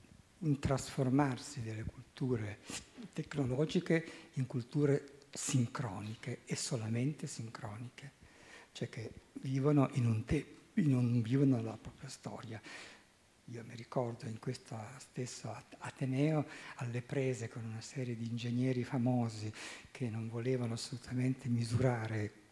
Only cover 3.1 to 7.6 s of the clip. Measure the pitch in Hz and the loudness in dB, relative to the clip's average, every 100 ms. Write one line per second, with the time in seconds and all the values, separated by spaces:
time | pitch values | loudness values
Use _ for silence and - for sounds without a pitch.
3.1 | - 143 147 123 131 160 180 175 165 165 | -8 -4 -2 0 2 2 2 4 2 2
4.1 | - - 139 123 123 - 147 143 143 - | -10 -8 -4 -2 -2 -2 4 4 4 0
5.1 | - - - - 127 117 - 120 104 104 | -16 -14 -8 2 2 2 0 -4 -4 -6
6.1 | 110 131 120 - - - 123 110 117 135 | -8 -8 -8 -6 -4 -2 -2 0 0 0
7.1 | 156 151 - 113 - | -2 -6 -8 -10 -8